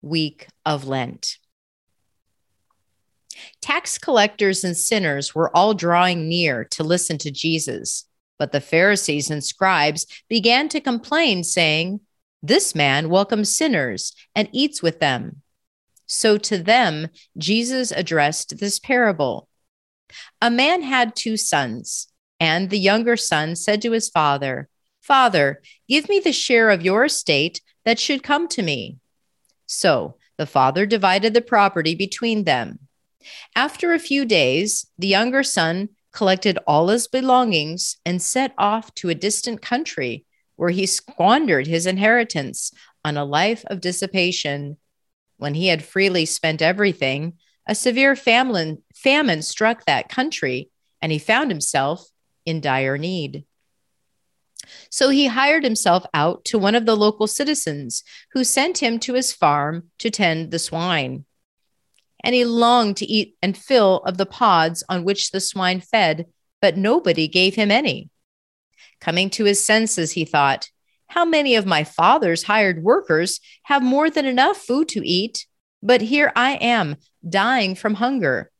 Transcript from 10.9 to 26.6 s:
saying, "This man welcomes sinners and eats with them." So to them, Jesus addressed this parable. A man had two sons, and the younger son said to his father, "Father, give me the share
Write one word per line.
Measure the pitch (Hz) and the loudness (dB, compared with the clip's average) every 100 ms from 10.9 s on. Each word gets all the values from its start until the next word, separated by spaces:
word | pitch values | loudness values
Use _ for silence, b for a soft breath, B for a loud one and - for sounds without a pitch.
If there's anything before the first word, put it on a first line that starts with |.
| 240 - 302 330 190 165 | -6 -2 -2 0 -2 -2
saying, | - 165 156 175 202 _ _ _ _ | 0 0 0 -2 -6 _ _ _ _
"This | 147 277 - - | 0 0 0 0
man | 143 135 160 | 2 2 0
welcomes | 180 202 220 208 - | 0 0 -2 -2 -2
sinners | 320 214 131 95 - b b - | 0 0 -2 -6 -10 b b -6
and | 214 | -4
eats | - 285 - | -2 -4 0
with | 170 160 | -4 0
them." | 147 127 - - _ _ _ _ _ _ _ | -2 -2 -6 -16 _ _ _ _ _ _ _
So | - 220 208 | -2 2 2
to | 208 202 | 0 -4
them, | 170 233 226 151 160 b b - | 2 2 2 -2 -6 b b -10
Jesus | 156 214 240 262 247 | -2 0 0 -4 -4
addressed | - 170 160 147 156 - - | -4 -2 0 0 0 -10 -8
this | 202 - | -6 -6
parable. | - 254 233 170 139 92 - _ _ _ _ _ _ B B _ | 0 2 2 2 -2 -2 -10 _ _ _ _ _ _ B B _
A | 233 | 0
man | 233 277 359 | 2 2 2
had | 285 262 240 226 | 0 0 0 -2
two | - 220 | -6 -4
sons, | - 156 131 113 - - - _ _ _ | -2 -2 -2 -6 -10 -12 -12 _ _ _
and | 160 160 190 | 0 0 0
the | 208 | 0
younger | 190 214 233 233 | 2 2 2 -2
son | - 156 156 170 | 0 -2 -2 -4
said | - 214 | -2 -2
to | 233 | 0
his | 226 220 | -2 -2
father, | - 151 139 139 127 139 _ _ _ | 0 0 0 -2 -6 -10 _ _ _
"Father, | _ 269 247 185 143 139 b b _ | _ 4 4 4 2 0 b b _
give | 277 302 | -2 2
me | 403 | 0
the | 370 | 2
share | 277 - 240 | -2 2 4